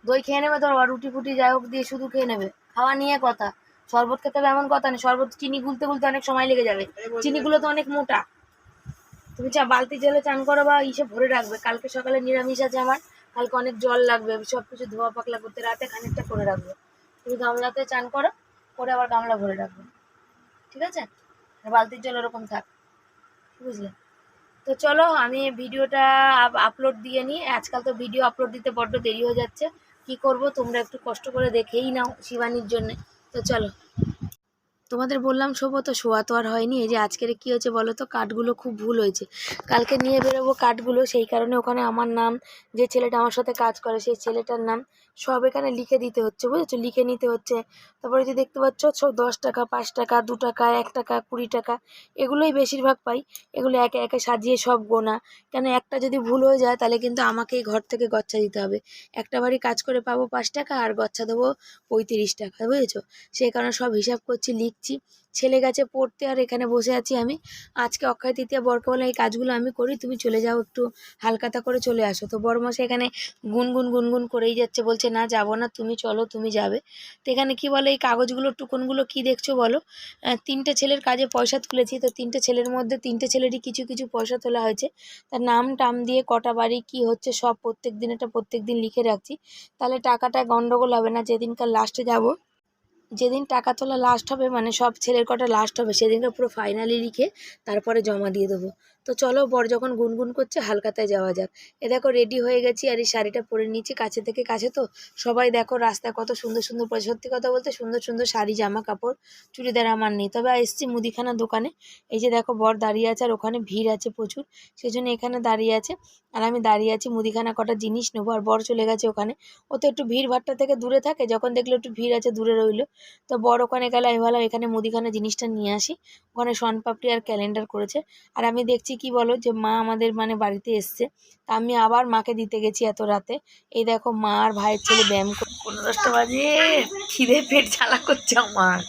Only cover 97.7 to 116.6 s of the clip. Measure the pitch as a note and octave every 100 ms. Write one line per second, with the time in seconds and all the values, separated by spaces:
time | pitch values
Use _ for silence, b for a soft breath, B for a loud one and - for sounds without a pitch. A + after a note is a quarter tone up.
97.7 | G#3 A#3 A3+ G#3 G3+ G3+ G3 G3 F#3+ F#3
98.7 | - b b - A#3+ B3+ C4 C4+ B3 A#3
99.7 | A#3+ B3+ A#3 A#3 A3+ B3 B3 B3+ D#4+ G#3+
100.7 | G#3 G#3+ G#3 G#3 G3 F#3 F3+ F#3+ B B
101.7 | _ A3+ B3+ C4+ B3 A3+ B3+ A#3+ B3 B3
102.7 | A#3 C4 A#3 A3+ A3+ G#3 A#3+ A3+ A3 A3
103.7 | A3 A3 C4 A3 A#3 G#3+ A3+ A#3+ A3+ A#3+
104.7 | C4+ A#3+ B B - A#3+ A#3+ B3 A#3 A3+
105.7 | B3 A#3 G3 A#3 A3+ A3+ A#3+ A#3 A3+ G#3+
106.7 | A#3 A3+ A3+ G#3 A#3 B3 B3 B3+ B3+ C#4
107.7 | B3 A3+ A#3 A#3+ A#3 A#3+ A3+ G#3 G#3+ G#3
108.7 | G#3 G#3+ G3+ A#3+ C4+ B B B - B3
109.7 | A#3 A3+ A3 G#3+ G#3 G3+ A#3 B3 B3 A#3+
110.7 | - C4 A#3+ A3+ A3+ B3 A#3 A3+ A3+ B3+
111.7 | _ B B _ A3 A#3+ A#3 A3+ A3+ A3
112.7 | A3 A3 G#3+ A3+ A3+ B3 A3 A3 A#3+ G3+
113.7 | G3+ A3 G#3+ A#3 A3 G#3+ - C#4+ B B
114.7 | - B3 A#3+ B3 A#3 B3 B3 A#3 A3 A3+
115.7 | A3 - F4+ b b _ A3+ A3+ A#3+